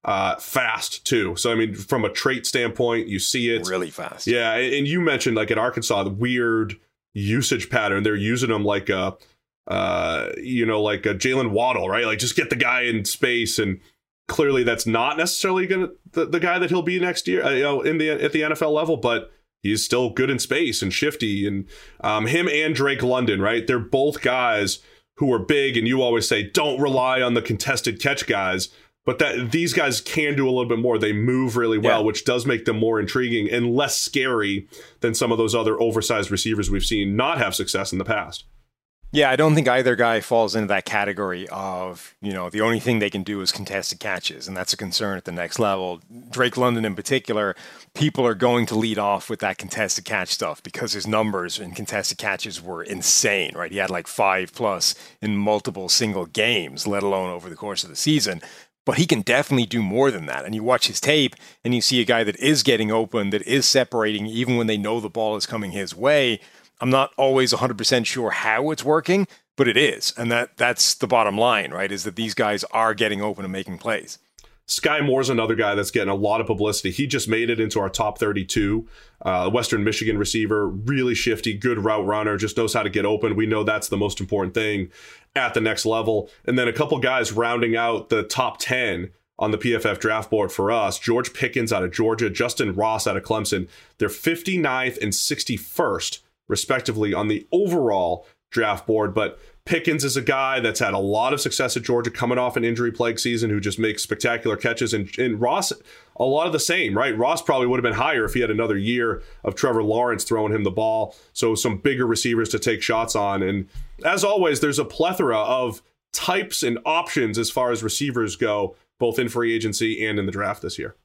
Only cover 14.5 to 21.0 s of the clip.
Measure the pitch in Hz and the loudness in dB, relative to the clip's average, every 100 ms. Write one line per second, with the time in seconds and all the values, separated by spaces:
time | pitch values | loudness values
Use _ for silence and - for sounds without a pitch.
14.5 | 131 120 113 113 113 127 151 175 - 196 | 4 2 0 0 2 0 0 0 0 0
15.5 | 185 185 190 180 - - - 160 170 175 | 0 0 0 -2 -6 -6 -2 0 0 2
16.5 | 180 175 180 170 180 180 165 - 180 139 | 2 2 2 0 0 0 -2 -2 0 2
17.5 | 131 143 139 - 160 156 151 147 151 151 | 2 2 2 0 0 0 0 0 0 0
18.5 | 151 156 151 160 147 120 113 - _ _ | 0 2 2 2 0 2 0 -4 _ _
19.5 | _ 98 104 - 120 123 - 131 135 - | _ -2 0 2 2 2 2 0 0 0
20.5 | 135 165 104 98 - | 0 0 0 -2 0